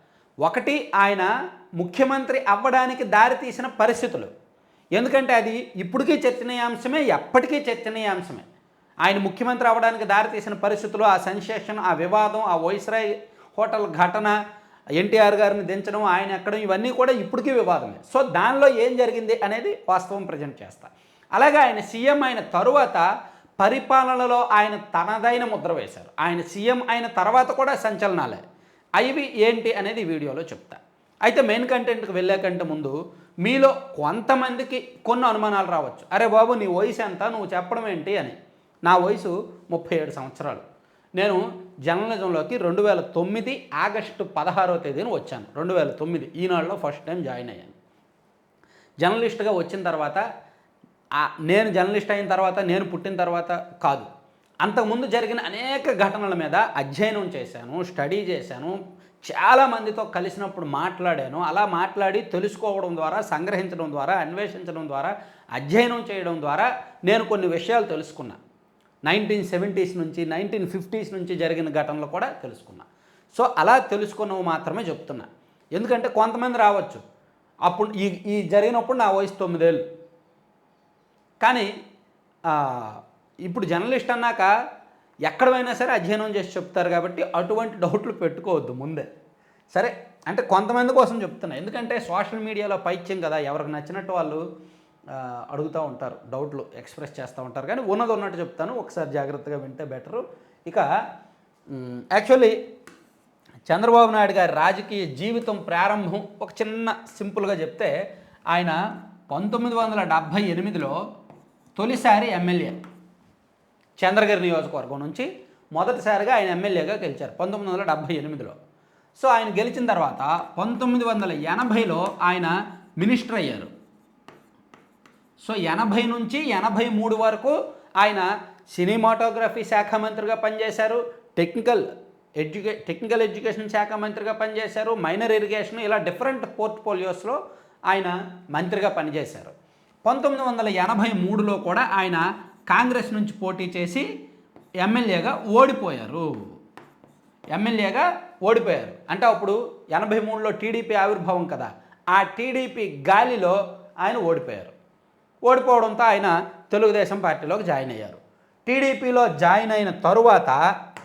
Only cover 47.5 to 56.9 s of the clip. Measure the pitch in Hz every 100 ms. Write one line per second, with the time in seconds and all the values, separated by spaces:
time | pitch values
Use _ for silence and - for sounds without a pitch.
47.5 | 92 - - _ _ _ _ _ _ _
48.5 | _ _ _ _ - 170 226 233 - 214
49.5 | 185 170 196 175 156 147 185 226 - -
50.5 | _ _ _ _ _ _ 143 151 - 160
51.5 | 196 220 185 185 208 202 202 196 185 190
52.5 | 185 185 185 190 180 196 185 175 170 170
53.5 | 175 - - 156 135 107 - _ _ _
54.5 | _ 214 214 214 233 254 226 226 233 165
55.5 | 208 254 269 277 208 196 208 202 175 156
56.5 | 165 220 143 139